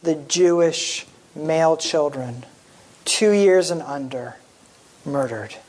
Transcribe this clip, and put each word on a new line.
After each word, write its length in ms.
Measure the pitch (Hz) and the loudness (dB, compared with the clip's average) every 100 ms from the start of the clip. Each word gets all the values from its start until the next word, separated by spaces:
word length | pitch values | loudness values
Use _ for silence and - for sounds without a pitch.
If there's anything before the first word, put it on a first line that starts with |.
the 100 | 170 | -2
Jewish 920 | 156 139 175 180 170 170 160 - - - - _ 151 | -4 -2 2 4 4 2 0 -6 -8 -12 -20 _ -10
male 420 | 156 160 160 160 | -2 2 2 2
children, 680 | - 165 147 139 123 123 - _ _ - - _ - | 0 0 -2 -4 -10 -12 -16 _ _ -20 -20 _ -6
two 260 | - 214 | 0 2
years 400 | 202 196 185 170 | 6 6 6 2
and 100 | 170 | -4
under, 540 | 143 139 135 131 120 - _ _ _ _ _ _ | -6 -8 -8 -10 -12 -16 _ _ _ _ _ _
murdered. 520 | - 139 131 113 104 - | -6 -4 -2 -6 -10 -14